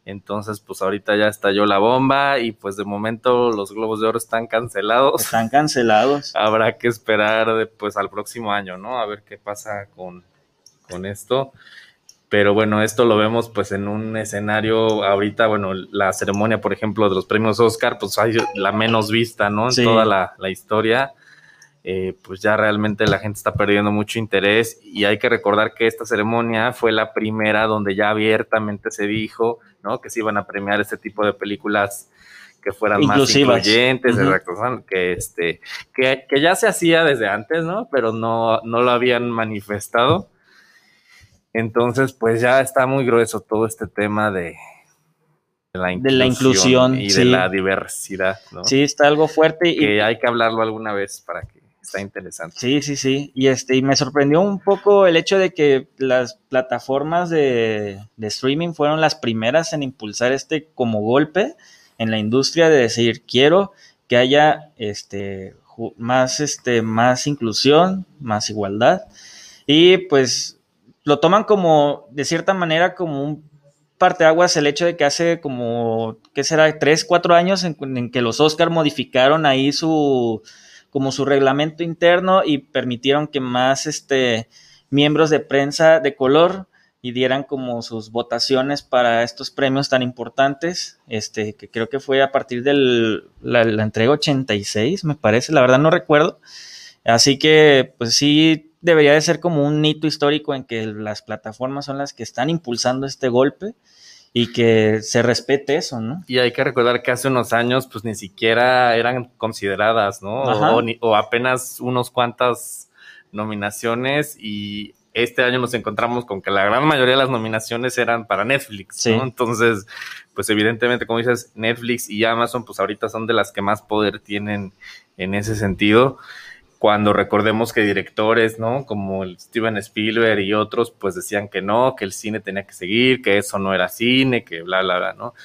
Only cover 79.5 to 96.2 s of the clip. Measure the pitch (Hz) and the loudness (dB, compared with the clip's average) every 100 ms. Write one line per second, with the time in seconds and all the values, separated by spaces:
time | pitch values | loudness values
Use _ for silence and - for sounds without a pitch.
79.5 | 131 139 143 160 156 143 131 117 110 - | 2 0 0 0 2 2 2 0 -2 -8
80.5 | - _ - _ 139 135 135 135 139 135 | -20 _ -20 _ -4 -2 -2 2 4 4
81.5 | 139 156 156 170 165 175 175 185 190 160 | 2 -2 -4 -8 2 4 4 4 2 2
82.5 | 139 - 135 123 120 135 143 151 139 127 | -2 -2 -4 -4 -2 0 2 0 -4 -2
83.5 | 123 127 131 156 147 - 135 127 110 - | 0 2 0 -4 -8 -2 0 2 0 -4
84.5 | _ _ _ _ 139 147 151 156 151 - | _ _ _ _ 2 4 4 2 2 0
85.5 | 135 139 143 160 160 139 139 131 147 175 | 0 0 4 6 6 2 0 4 4 4
86.5 | 190 185 _ _ _ 123 120 127 135 143 | 0 -12 _ _ _ -8 -2 0 0 -4
87.5 | 139 127 117 117 113 107 117 - 117 - | -6 -6 -8 -8 -10 -6 -6 -4 -4 0
88.5 | 131 139 143 - 127 120 117 120 - 135 | 0 0 -4 -2 2 2 2 0 -6 -12
89.5 | - 135 135 139 131 123 123 117 - 139 | -4 -2 0 0 0 -2 -6 -6 0 0
90.5 | 139 170 175 - - - 113 - 113 107 | 0 -6 -8 -12 -16 -10 -8 -8 -6 -8
91.5 | 104 101 113 113 135 135 135 135 139 - | -8 -10 -6 -6 -6 0 0 2 0 -4
92.5 | 123 135 143 131 120 113 101 - _ 123 | -4 0 2 4 4 2 -2 -8 _ 0
93.5 | 120 113 107 107 110 117 147 156 135 131 | 2 2 2 -2 0 2 2 0 -2 -2
94.5 | 107 101 107 117 196 151 143 107 113 131 | -2 -2 -2 -2 -2 -4 -2 2 2 2
95.5 | 156 127 131 156 170 - 147 | 4 6 6 4 2 4 2